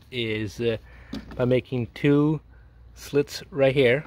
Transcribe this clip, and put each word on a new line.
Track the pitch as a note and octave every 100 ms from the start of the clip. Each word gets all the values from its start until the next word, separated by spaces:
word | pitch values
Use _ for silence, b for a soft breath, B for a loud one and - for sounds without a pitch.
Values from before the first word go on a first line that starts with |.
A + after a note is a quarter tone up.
| -
is, | B2 A2+ G#2+ G#2+ -
uh, | A#2 A2+ B B B B B -
by | B2
making | B2+ - B2+ A2+
two | - C#3+ C#3+ D3+ D#3 - b b b - -
slits | - C#3+ C#3+ - -
right | C#3 C3+
here, | C#3 A#2+ C3+